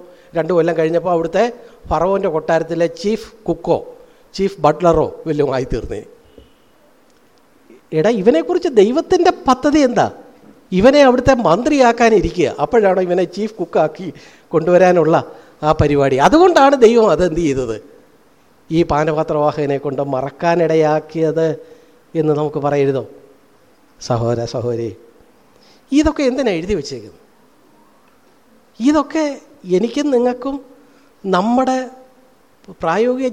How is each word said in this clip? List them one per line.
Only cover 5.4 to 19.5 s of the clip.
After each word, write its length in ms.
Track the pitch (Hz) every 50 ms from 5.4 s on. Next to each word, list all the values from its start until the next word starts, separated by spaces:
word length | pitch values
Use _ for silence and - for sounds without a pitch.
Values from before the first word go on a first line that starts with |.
| 143 135 131 131
ആയിത്തീർന്നേ. 440 | 135 135 131 113 107 - 110 104 - - - _ _ _ _ - - _ _ _ _ _ _ _ _ _ _ _ _ _ _ _ _ _ _ _ _ _ _ _ _ _ - - _ _ - 156
എടാ, 100 | 160 208 247 202
ഇവനെക്കുറിച്ച് 480 | 180 226 285 330 311 - 359 349 - 339 262 220
ദൈവത്തിൻ്റെ 500 | 190 214 254 311 - - 370 330 339 370 349 - - 269
പദ്ധതി 320 | 254 247 - 247 - 311 277 247
എന്താ? 200 | 226 196 131 104 - - - - - _ _ - - _ _ _ 185 180
ഇവനെ 220 | 202 262 277 294 277 254
അവിടുത്തെ 260 | 247 254 247 262 262 240 208 160
മന്ത്രിയാക്കാനിരിക്കുക, 1000 | 165 208 247 294 302 277 254 233 233 240 240 226 226 190 156 170 - 180 151 113 - - 143
അപ്പോഴാണോ 380 | - 254 233 208 190 185 190 185 175
ഇവനെ 180 | 175 185 180 175 -
ചീഫ് 220 | 196 214 214 - -
കുക്കാക്കി 480 | 175 - - 196 156 151 - - 190 160 135 - - - - _ _ _ -
കൊണ്ടുവരാനുള്ള 600 | 156 156 180 175 175 185 180 180 175 156 156 170 143 123 - - - - - _ _ 151
ആ 80 | 151 160 -
പരിപാടി? 360 | 156 143 143 143 139 135 131 127 143 190
അതുകൊണ്ടാണ് 480 | 262 320 359 381 330 330 269 277 285 262 233
ദൈവം 220 | 220 240 233 214 196 160
അതെന്ത് 260 | 151 180 175 160 165 170 147
ചെയ്തത്, 300 | 131 131 127 113 110 - - - - - _ _ _ _ _ _ _ _ _ _ _ _ _ _
ഈ 100 | 160 165 165 -
പാനപാത്രവാഹകനെ 840 | 147 147 156 165 151 156 156 160 156 151 147 147